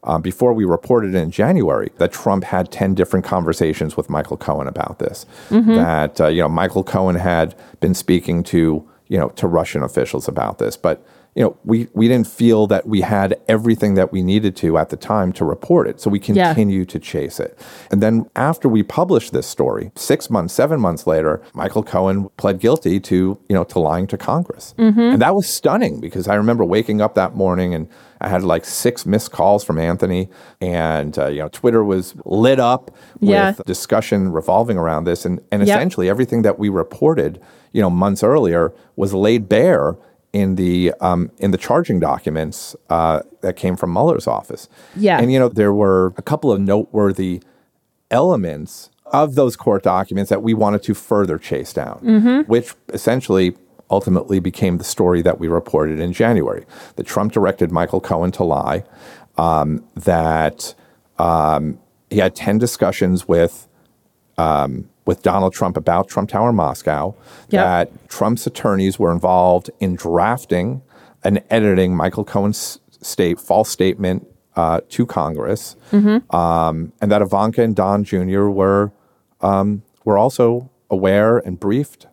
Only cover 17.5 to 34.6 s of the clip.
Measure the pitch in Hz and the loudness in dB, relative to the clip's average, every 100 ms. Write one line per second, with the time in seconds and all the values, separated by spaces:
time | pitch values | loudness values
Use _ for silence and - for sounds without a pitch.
17.5 | - - - - 101 107 113 - - 135 | -10 -20 -20 -4 0 2 2 -2 -2 -2
18.5 | 160 139 110 95 - 180 156 - - - | 0 2 2 0 -2 2 0 0 -6 -6
19.5 | - 64 50 98 - - 135 - 110 85 | -2 -2 -2 -8 -12 -2 -2 0 -2 -2
20.5 | - 139 160 98 80 - 80 78 78 - | 0 0 2 0 -2 0 0 0 -2 -8
21.5 | - 92 107 104 92 95 98 98 - 101 | -8 -4 -4 -2 -2 0 -2 -4 -4 -2
22.5 | 92 113 151 - 95 - 92 92 101 _ | 0 0 0 0 -2 0 0 0 -2 _
23.5 | 95 85 92 78 85 95 - - 151 180 | -2 0 -2 0 -2 -4 -6 -2 -2 -4
24.5 | - - - 220 214 233 262 135 196 185 | -10 -14 0 2 4 2 4 2 2 -2
25.5 | - 151 185 240 73 73 95 90 104 107 | -2 0 0 -2 -4 -8 -8 -2 2 2
26.5 | 120 87 101 - 107 107 - 90 - 95 | 2 2 2 0 0 2 0 -2 0 0
27.5 | 90 90 85 80 - - _ - 92 92 | 0 0 -4 -8 -14 -20 _ -4 -2 0
28.5 | 82 - - 120 120 95 104 - - 95 | 0 -2 -2 -2 -2 -2 -2 -2 0 2
29.5 | 101 - 80 82 87 95 90 92 - - | 2 0 -2 -2 0 -2 -2 -4 -12 -20
30.5 | _ 90 87 80 78 73 73 69 71 76 | _ -4 -2 -2 -2 -4 -4 -4 -4 -8
31.5 | - 123 113 104 95 90 - - 101 120 | -2 2 2 2 -2 -4 -14 -4 2 4
32.5 | 135 120 151 - - - - 202 202 196 | 4 2 0 -4 -20 -20 -2 2 4 2
33.5 | 202 - 92 - 107 110 104 95 80 - | -2 -8 -8 -2 -2 0 0 0 -2 0
34.5 | 92 | 0